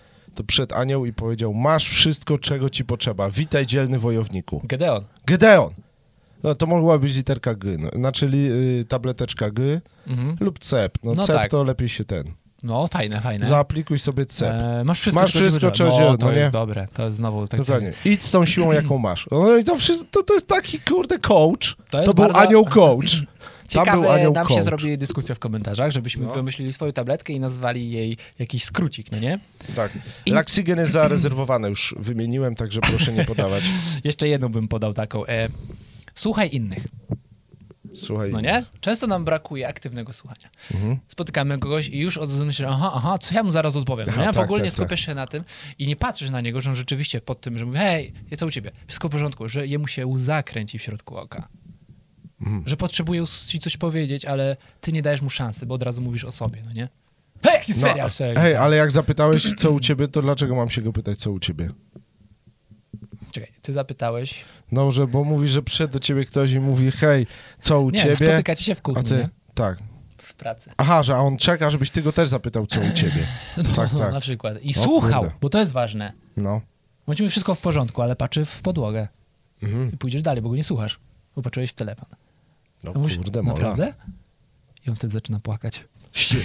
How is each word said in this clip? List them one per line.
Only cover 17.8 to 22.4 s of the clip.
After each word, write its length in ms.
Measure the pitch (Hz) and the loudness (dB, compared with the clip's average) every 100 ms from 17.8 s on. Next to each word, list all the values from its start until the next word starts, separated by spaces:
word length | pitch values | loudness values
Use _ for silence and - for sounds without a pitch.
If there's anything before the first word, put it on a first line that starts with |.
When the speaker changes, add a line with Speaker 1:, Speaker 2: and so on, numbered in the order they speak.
| 98 - | 0 -2
Speaker 1:
Idź 180 | 196 208 | 2 4
z 80 | - | 6
tą 140 | 185 170 | 6 6
siłą, 260 | 180 165 | 4 4
jaką 260 | 151 147 135 | 4 2 0
masz. 280 | 107 - - | 0 -2 -2
No 260 | 151 208 233 | 4 6 6
i 80 | |
to 120 | 233 311 | 4 2
wszy-, 280 | - 330 - | 2 2 0
to, 120 | 403 | 0
to 120 | 381 | 4
jest 120 | 403 - | 2 4
taki, 340 | 381 - 311 | 0 0 -4
kurde, 380 | - 359 277 370 | 0 0 0 -2
coach. 580 | - 185 160 - - - - | 4 6 6 4 -4 -6 -6
Speaker 2:
To 80 | 143 | 0
jest 80 | 196 | 4
Speaker 1:
To 80 | |
był 100 | 185 | 6
Speaker 2:
bardzo 160 | 208 190 | 8 8